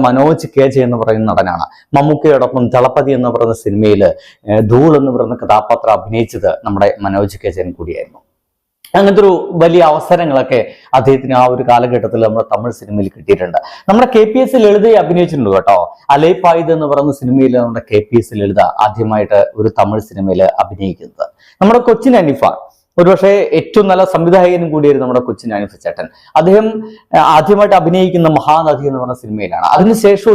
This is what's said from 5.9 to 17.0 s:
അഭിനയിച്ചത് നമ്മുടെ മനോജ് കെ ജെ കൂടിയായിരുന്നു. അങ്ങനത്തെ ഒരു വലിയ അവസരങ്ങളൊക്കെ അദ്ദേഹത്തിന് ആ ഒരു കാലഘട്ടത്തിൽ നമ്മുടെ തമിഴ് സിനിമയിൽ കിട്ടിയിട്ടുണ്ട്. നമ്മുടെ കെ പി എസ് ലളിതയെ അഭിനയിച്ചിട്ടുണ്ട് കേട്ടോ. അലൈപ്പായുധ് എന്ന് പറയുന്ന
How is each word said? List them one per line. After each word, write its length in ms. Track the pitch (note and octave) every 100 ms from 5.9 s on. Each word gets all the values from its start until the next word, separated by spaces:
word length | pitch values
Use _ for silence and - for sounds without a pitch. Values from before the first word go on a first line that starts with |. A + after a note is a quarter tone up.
| G#2
അഭിനയിച്ചത് 540 | G#2 A2 A2+ G#2+ F#2+ - -
നമ്മുടെ 220 | G2 G#2 - G2
മനോജ് 320 | G2 G2+ -
കെ 80 | G#2 F#2
ജെ 140 | F2 E2+
കൂടിയായിരുന്നു. 420 | E2 A2+ - _ _ _ _ _ _ _ _ F3+
അങ്ങനത്തെ 240 | G3 G3
ഒരു 100 | G3+ F3 - F3
വലിയ 200 | E3 E3+ E3
അവസരങ്ങളൊക്കെ 680 | D3+ - F3+ E3 C3+ B2+ B2+ - - _ C3
അദ്ദേഹത്തിന് 360 | C3 C3+ C3 B2+
ആ 20 | B2+
ഒരു 100 | B2+ B2+
കാലഘട്ടത്തിൽ 500 | A#2+ B2 B2 G#2+ A2+ A2
നമ്മുടെ 200 | A2 -
തമിഴ് 240 | G#2 A#2 -
സിനിമയിൽ 280 | G2+ G#2 G2 -
കിട്ടിയിട്ടുണ്ട്. 420 | - F#2+ - - - - -
നമ്മുടെ 180 | G#3 B3+ A#3
കെ 80 | G#3+
പി 80 | A#3
എസ് 180 | C4 C4 G#3
ലളിതയെ 300 | G3+ A3 G#3+
അഭിനയിച്ചിട്ടുണ്ട് 500 | - F3 F3 D3+ G#2+ F#2+
കേട്ടോ. 220 | - F#2+ E2+ - - C#3+
അലൈപ്പായുധ് 580 | D#3+ F#3 F3 E3 E3 E3
എന്ന് 120 | D3
പറയുന്ന 240 | C#3+